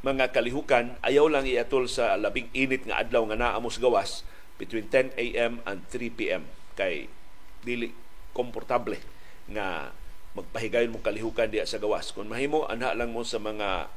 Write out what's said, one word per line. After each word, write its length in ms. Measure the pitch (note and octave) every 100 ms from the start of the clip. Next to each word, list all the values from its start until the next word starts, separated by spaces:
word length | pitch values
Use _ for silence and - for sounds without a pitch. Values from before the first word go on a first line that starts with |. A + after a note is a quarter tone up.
mga 320 | C3+ C3+ B2+
kalihukan. 640 | C3 A#2+ C3+ D3 B2+ A#2+ B2
Ayaw 240 | - C#3 D#3
lang 160 | D3
iatol 480 | C3 A#2+ A#2 C3+ B2
sa 240 | - A#2 G2
labing 320 | G#2 A#2+ A2+ B2+
init 320 | C3 C3 -
nga 160 | C2+
adlaw 240 | A#2 A#2+ A2
nga 80 | A2
naa 240 | A#2+ G#2
mo 80 | A#2
sa 160 | G#2
gawas 400 | B2 G#2+ F#2 - - - - -
between 320 | - A2+ G#2
ten 240 | C3+ C3 -
A 60 | B2 -
M 240 | A#2 A#2 -
and 160 | G2 -
three 160 | B2+ A#2+
P 240 | - G#2
M. 160 | F2+ D#2 - -
Kay 400 | - F#2+ D#2 A#1 - - - - -
dili 320 | A#2+ A#2+ A#2 - - - -
komportable 640 | - B2 A2+ - B2 A2 - - - - - -
nga 400 | G#2 F#2+ E2 C2+ - - - -
magpahigayon 560 | - - A#2 A2+ A#2 A#2
mo 160 | A2
kalihukan 480 | A2 G#2+ A2+ G#2+ A2+
diya 160 | G#2+ -
sa 80 | G#2+
gawas. 400 | G#2 F2+ - -
Kung 160 | G#2
mahimo, 320 | A2 C#3+ D3+
anha 320 | D3 A2+ B2 A2+
lang 160 | A#2+
mo 160 | A#2 A#2
sa 80 | A2+
mga 560 | G#2+ G#2+ G2+ F#2 D2